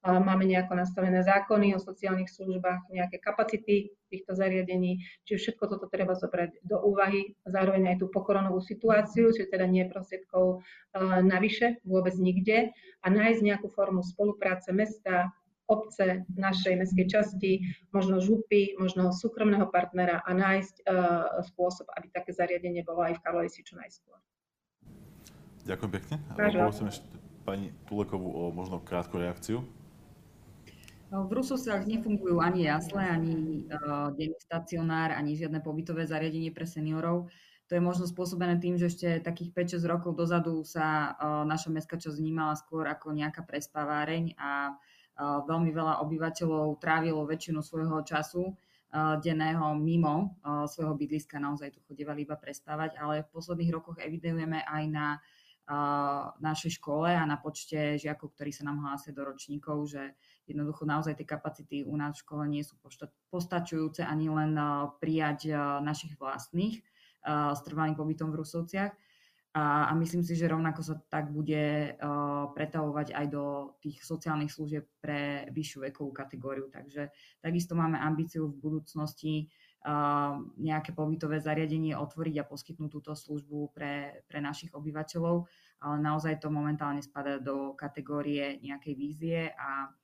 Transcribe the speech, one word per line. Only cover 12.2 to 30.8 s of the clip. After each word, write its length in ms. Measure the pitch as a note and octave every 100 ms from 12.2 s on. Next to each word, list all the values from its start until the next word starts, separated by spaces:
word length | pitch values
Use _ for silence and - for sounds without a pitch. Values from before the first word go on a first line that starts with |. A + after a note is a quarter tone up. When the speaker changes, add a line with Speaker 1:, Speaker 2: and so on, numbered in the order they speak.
Speaker 1:
nikde 480 | F#3 F3+ F#3+ A3 A3+ - - _
a 60 | F#3
nájsť 320 | G3+ A3 A3+
nejakú 260 | G#3 G3+ G#3
formu 320 | - F#3+ F#3 F3+
spolupráce 640 | - G#3 G3+ F#3+ F#3 -
mesta, 640 | F#3+ G#3+ - F#3+ F3+ F#3 - _ _ -
obce, 560 | G#3+ A3 - F#3+ F#3 - F#3
našej 400 | F#3+ F#3 F#3+ F3+
mestskej 300 | F#3 F#3 F#3
časti, 420 | G#3+ G#3+ F#3 F#3+ F#3+ F#3 - _
možno 320 | G3 F#3+ F#3+
župy, 560 | F#3+ A3+ - G#3 G3+ G3
možno 320 | F#3 F#3 F3+
súkromného 560 | F#3 A3+ - G#3+ G3+ F#3
partnera 480 | F3+ F3+ F3+ F3+ E3+
a 80 | - F#3
nájsť, 480 | F#3+ F#3+ F#3+ _ -
e, 160 | F#3 F3 E3+ E3 - F3
spôsob, 400 | - F3+ F3+ - -
aby 160 | -
také 160 | F3 F3+
zariadenie 560 | F3+ F3 F3 F3 F3 E3+
bolo 160 | E3
aj 160 | E3 E3+
v 60 | E3
Karlovej 240 | F3 E3+
Vsi 120 | - -
čo 80 | F3
najskôr. 400 | - - _ _ _ _ _ _ _ _ - - - - - - - - -
Speaker 2:
Ďakujem 260 | F#2+ G#2+ F#2+
pekne. 180 | - D#3 - -
Speaker 1:
Váš 160 | G#2
Speaker 2:
Poprosím 340 | F3+ F3 - G#2+
ešte 160 | - - - - -
pani 320 | - G2 F#2+ - -
Tulekovú 400 | G#2 F#2+ G2 F2+
o 240 | D#2+ F2
možno 240 | E2+ F#2 F2+
krátku 400 | - F2 E2+ F2+
reakciu. 480 | F2 F2 - A#2 C3 - - - - - - - - - - -